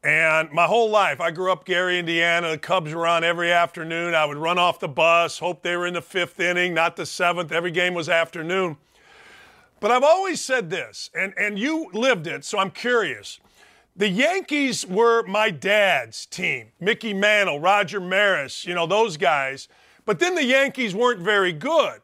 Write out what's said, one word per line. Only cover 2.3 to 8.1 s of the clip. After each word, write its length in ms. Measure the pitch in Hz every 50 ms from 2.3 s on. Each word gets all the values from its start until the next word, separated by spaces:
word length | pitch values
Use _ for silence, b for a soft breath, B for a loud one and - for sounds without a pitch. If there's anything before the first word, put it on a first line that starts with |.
| 170 170 175 160
The 60 | 160
Cubs 360 | 151 - - 175 185 160 151 156
were 140 | 170 165
on 160 | 170 170 165 165
every 260 | 170 170 170 170 170
afternoon. 640 | 175 170 170 170 - 175 160 165 170 170 170 175 170
I 120 | 160 156
would 120 | 147 143
run 220 | 147 160 165 175 180
off 200 | 175 175 170 -
the 60 | - 165
bus, 500 | 131 170 160 165 170 170 170 160 - -
hope 240 | 160 180 175 _ -
they 140 | 175 175
were 100 | 175 175
in 60 | 175 180
the 80 | 170
fifth 380 | - - - 185 175 - _ -
inning, 320 | 170 175 175 180 180 180 170
not 240 | 160 165 170 165
the 80 | - 165
seventh. 480 | - - - 185 175 175 180 175 147 156
Every 180 | 165 170 180
game 220 | 156 180 180 180 180
was 160 | 175 160
afternoon. 680 | 160